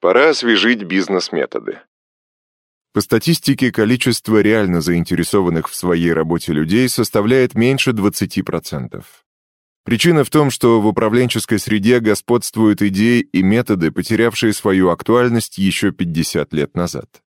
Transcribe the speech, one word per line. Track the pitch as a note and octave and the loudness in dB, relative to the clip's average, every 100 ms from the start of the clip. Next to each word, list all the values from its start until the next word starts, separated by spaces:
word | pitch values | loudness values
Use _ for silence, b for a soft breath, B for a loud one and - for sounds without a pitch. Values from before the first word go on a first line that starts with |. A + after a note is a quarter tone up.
Пора | E2+ G2 D3+ | 2 4 4
освежить | C#3+ A#2+ G#2+ G#2 A#2+ | 2 0 0 2 -2
бизнес-методы. | F#2+ F#2+ F#2 F#2+ - E2+ C2+ A1 G#1 G1+ _ _ _ _ _ _ _ _ _ _ _ | -2 -2 0 -2 -2 -4 -4 -6 -10 -12 _ _ _ _ _ _ _ _ _ _ _
По | - | -6
статистике, | - A2+ C3 E3 - C#3 B2+ | 0 -2 0 -2 0 0 0
количество | G#2 G#2+ B2 - A#2 - G#2+ | 0 0 2 0 -2 0 4
реально | G2+ A2 G2 F2 | 4 4 2 0
заинтересованных | D#2 E2+ E2 F2 E2+ G#2 F2+ E2 D#2 | 0 0 0 -2 0 0 0 -2 -4
в | - | -6
своей | F2+ E2+ E2+ | -2 0 0
работе | E2 D#2+ E2+ - | 0 0 -2 -2
людей | D2+ D#2+ G#2 B2+ | -4 0 0 0
составляет | - A2 A2+ G#2 C3 B2+ | -2 -2 0 2 2 0
меньше | A2+ A#2 C3+ - | 0 0 0 -2
двадцати | A2+ G2+ - F#2+ - | 0 -2 -2 -6 -4
процентов. | F#2 E2+ - D2 A#1+ - - _ _ _ _ _ _ _ | -4 -6 -6 -10 -10 -14 -18 _ _ _ _ _ _ _
Причина | - A2+ E3+ E3 | -4 0 2 2
в | B2+ | 2
том, | D3+ D3 | 2 0
что | - B2 A#2 | 2 2 4
в | G#2+ | 2
управленческой | G2 A2 A#2 B2 A#2 - G#2+ | 0 0 2 0 -2 -2 -4
среде | - G#2+ G2+ B2 | -2 -2 2 2
господствуют | A2 G2+ - A#2+ - - A2 G#2 | 2 -2 0 -2 -2 0 2 2
идеи | G2+ F#2+ A2 A#2+ | 0 0 2 2
и | - F2 | 0 0
методы, | F#2+ A2 B2 G2 D#2+ | 2 0 0 0 -2
потерявшие | D#2+ F2 G#2+ A#2 A2 A2+ | -4 -4 0 0 0 -2
свою | G#2 G#2 F#2+ F#2 | 0 0 2 2
актуальность | E2+ - A#2+ B2 A#2 - - | 0 0 2 2 0 -4 -4
еще | F#2+ - G2+ | -2 0 -2
пятьдесят | - F2+ E2 D#2+ E2 D2 | -2 -4 -4 -4 -4 -4
лет | D#2 C#2+ - | -4 -4 -4
назад. | F2 C#2+ - _ | -6 -8 -16 _